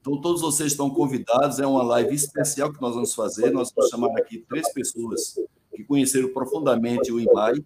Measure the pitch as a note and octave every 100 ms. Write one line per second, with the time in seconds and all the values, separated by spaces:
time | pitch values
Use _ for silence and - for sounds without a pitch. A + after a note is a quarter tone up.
0 | - C#3+ E3 E3+ D#3 D3 D3+ C#3+ C#3 C3+
1 | C#3 C3 - A#2+ C#3 B2 C#3 C3+ B2 A#2+
2 | A#2+ D3 D3 D3+ C#3 - D3 D3 B2+ A#2
3 | A#2 - G#2 G2+ A#2 C3+ B2 - G#2 A#2
4 | A#2 A2+ B2 A2+ - C3+ D#3 - A#2+ -
5 | A#2 F#2 - - - _ _ - - C#3+
6 | C3 C3 B2+ C3 B2+ D#3+ C#3+ A#2 A#2 A#2+
7 | B2+ A#2 A2+ G#2+ G#2+ C#3